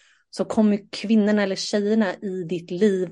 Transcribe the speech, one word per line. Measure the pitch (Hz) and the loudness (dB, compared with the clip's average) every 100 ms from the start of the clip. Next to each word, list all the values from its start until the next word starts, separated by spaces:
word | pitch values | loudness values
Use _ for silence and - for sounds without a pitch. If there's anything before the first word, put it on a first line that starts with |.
| _ _ _ | _ _ _
så | - - | -8 -2
kommer | - 214 202 - | 2 2 2 -4
kvinnorna | - 202 220 208 214 | -10 0 2 4 2
eller | 196 190 | 0 -4
tjejerna | - 208 202 220 202 - | -4 -2 0 2 0 -2
i | 208 185 | -8 -8
ditt | 170 175 170 | -6 -6 -6
liv | 180 214 190 180 | 0 2 2 -2